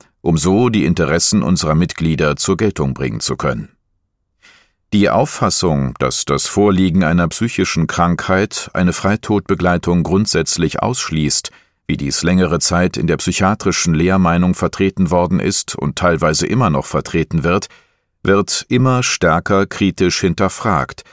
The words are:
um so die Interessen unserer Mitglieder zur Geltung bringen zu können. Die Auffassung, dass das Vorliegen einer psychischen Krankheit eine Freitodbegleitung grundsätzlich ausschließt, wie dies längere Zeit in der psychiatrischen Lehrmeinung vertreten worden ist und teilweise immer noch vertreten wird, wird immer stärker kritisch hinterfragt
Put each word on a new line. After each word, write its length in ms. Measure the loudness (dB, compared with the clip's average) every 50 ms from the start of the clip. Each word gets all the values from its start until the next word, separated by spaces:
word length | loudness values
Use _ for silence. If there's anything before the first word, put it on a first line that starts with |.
| -14 _ _ _
um 160 | -2 0 0
so 320 | 2 2 2 2 4 2 2
die 160 | 2 2 2
Interessen 580 | 2 2 0 0 0 0 0 2 2 2 2 2
unserer 320 | 2 0 0 0 0 2
Mitglieder 600 | 2 0 0 -2 -2 -2 -2 0 0 0 0 0
zur 220 | 0 0 -2 0
Geltung 360 | 0 0 0 0 -2 -4 -4 -4
bringen 240 | -4 -4 -6 -4 -4
zu 160 | -6 -6 -4
können. 380 | -4 -4 -4 -4 -6 -8 -12 _ _ _ _ _ _ _ _ _ _ _ _ _ _ _ -20 -20 _ _ _ _ _ _ _ 0
Die 160 | 2 2 2
Auffassung, 800 | 2 2 0 -2 -2 -2 -2 0 0 0 0 0 0 0 -2 -4 -4 -2
dass 260 | -4 -2 -2 -2 -2
das 220 | 0 0 0 -2
Vorliegen 560 | 0 2 2 4 4 4 4 2 2 2 2 2
einer 240 | 2 2 2 2
psychischen 580 | 0 -2 -2 -4 -2 -2 -2 -2 -2 0 -2 -2
Krankheit 840 | -2 0 0 0 2 0 0 0 0 0 0 0 -2 -4 -8 -10 -6 -2
eine 200 | 0 0 0 0
Freitodbegleitung 1080 | 0 0 0 -2 -2 -2 -2 -2 0 0 -2 -2 0 0 0 0 0 0 0 0 0
grundsätzlich 800 | 0 2 0 0 2 0 0 0 0 -2 -2 -2 -2 -2 -2 -2
ausschließt, 680 | -4 -4 -4 -4 -4 -4 -2 -2 -2 0 -2 -2 -4 -8 -12 -18 _ _ _ _ _ -6
wie 80 | -6
dies 260 | -4 -4 -4 -4 -2 0
längere 360 | 2 2 2 2 2 2 0
Zeit 380 | 0 0 2 2 2 0 0
in 100 | -2 -2
der 100 | 0 0
psychiatrischen 760 | 0 -2 -2 -2 0 0 0 0 0 0 -2 -2 0 0 0 2
Lehrmeinung 640 | 2 2 2 2 2 2 2 2 2 2 2 0
vertreten 540 | 0 -2 -4 0 0 0 0 0 0 0 2
worden 300 | 2 2 2 2 0 0
ist 360 | 0 0 -2 -2 -4 -4 -6
und 220 | -4 -4 -4 -2
teilweise 500 | 0 0 2 2 2 0 0 0 0 -2
immer 220 | -2 0 0 0 2
noch 160 | 0 -2 -2
vertreten 580 | -4 -4 -4 -4 -2 -2 -2 -2 0 -2 -2 0
wird, 240 | 0 0 0 -2 -6 -14 -20 _ _ _ _ _ _ _ _ 0
wird 420 | 2 2 2 2 0 -4 -6 -4 -2
immer 340 | 0 2 2 2 2 0 0
stärker 600 | -2 -2 0 0 2 2 0 0 0 0 0 0
kritisch 540 | 0 -2 0 0 0 0 2 0 0 0 0
hinterfragt 840 | 0 0 0 0 -2 -2 -2 -4 -4 -2 -2 -2 -2 -4 -8 -16 -20 _